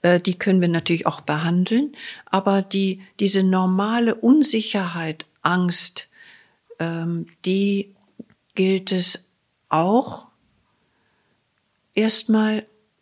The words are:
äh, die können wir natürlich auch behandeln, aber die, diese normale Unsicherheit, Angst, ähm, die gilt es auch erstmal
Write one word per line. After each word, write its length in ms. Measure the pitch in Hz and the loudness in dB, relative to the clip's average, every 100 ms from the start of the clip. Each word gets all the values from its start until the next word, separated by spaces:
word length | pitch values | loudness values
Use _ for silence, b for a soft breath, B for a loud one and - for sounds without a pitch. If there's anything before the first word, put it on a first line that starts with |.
äh, 180 | 175 180 | 4 2
die 140 | 175 180 | 2 -2
können 220 | - 190 | 2 2
wir 80 | 175 | 2
natürlich 360 | 170 160 170 - | 0 0 -2 -2
auch 140 | - | -6
behandeln, 760 | - 151 165 175 185 233 285 B B B B | -6 -4 0 0 0 0 -2 B B B B
aber 340 | 190 196 196 | -2 2 0
die, 400 | 190 196 190 185 190 _ | 0 -2 -2 -4 -12 _
diese 240 | 202 190 | 0 2
normale 720 | 190 185 185 185 208 233 233 226 | 2 2 0 0 0 0 0 0
Unsicherheit, 1080 | 226 294 277 226 214 208 180 170 165 160 - _ | 4 4 4 0 -2 -4 -4 -6 -8 -8 -14 _
Angst, 680 | - 180 180 170 - - - b b b b b _ - | 0 2 2 0 -2 -6 -16 b b b b b _ -10
ähm, 460 | 165 165 165 170 165 _ | -8 -6 -4 -6 -8 _
die 500 | - 190 202 196 - _ _ _ - _ _ - | -4 0 0 -2 -4 _ _ _ -20 _ _ -2
gilt 380 | 190 190 190 | 2 2 -2
es 320 | 185 180 - _ _ _ _ _ | -2 -2 -4 _ _ _ _ _
auch 600 | 156 175 226 269 - - _ _ _ _ _ _ _ _ _ _ _ _ _ _ _ _ | 0 2 2 0 -8 -16 _ _ _ _ _ _ _ _ _ _ _ _ _ _ _ _
erstmal 720 | - 220 214 - 220 214 214 214 _ _ _ | -2 0 0 2 0 2 -2 -8 _ _ _